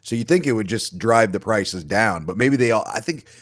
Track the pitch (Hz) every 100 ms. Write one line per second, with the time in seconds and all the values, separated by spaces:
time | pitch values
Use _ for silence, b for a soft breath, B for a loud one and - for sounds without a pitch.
0 | - 117 120 180 147 113 98 107 - 90
1 | 113 117 110 95 104 107 95 92 76 98
2 | 110 85 78 92 131 135 120 110 - -
3 | 110 156 - b